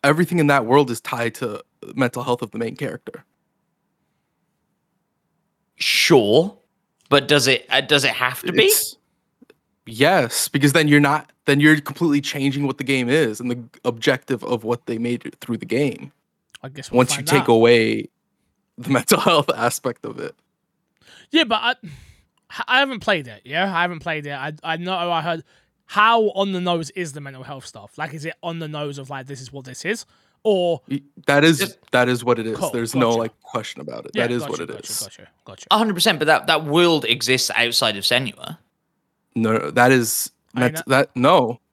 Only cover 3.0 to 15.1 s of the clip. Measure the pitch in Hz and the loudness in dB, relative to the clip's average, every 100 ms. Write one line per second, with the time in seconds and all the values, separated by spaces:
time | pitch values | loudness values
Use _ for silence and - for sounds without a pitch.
3 | - - _ _ _ _ _ _ _ _ | -16 -18 _ _ _ _ _ _ _ _
4 | _ _ _ _ _ _ _ _ _ _ | _ _ _ _ _ _ _ _ _ _
5 | _ _ _ _ _ _ _ _ - - | _ _ _ _ _ _ _ _ -2 0
6 | - 143 104 127 185 - _ _ _ _ | 4 4 6 2 2 -8 _ _ _ _
7 | _ 143 139 147 123 123 - 135 139 147 | _ 0 4 2 4 0 2 -2 2 0
8 | 131 107 127 131 - 180 381 427 - - | 0 0 -4 -4 -2 2 2 2 -2 -12
9 | _ _ _ _ _ _ _ _ - 110 | _ _ _ _ _ _ _ _ -16 0
10 | 143 185 120 - - 143 143 160 151 147 | 4 4 0 -2 -2 2 4 4 4 4
11 | 143 151 - _ - 139 156 151 - 139 | 4 0 -6 _ 0 4 6 4 0 -4
12 | 170 143 143 143 139 135 139 - 131 135 | 0 0 -2 -2 -2 0 -4 -4 -2 0
13 | 120 151 127 107 123 120 117 _ 127 117 | 2 2 0 -2 -6 -6 -10 _ -6 -2
14 | 147 127 - 123 - 120 110 120 - 113 | -2 -2 -4 -6 -4 -4 -2 -6 -4 -6
15 | 120 | -4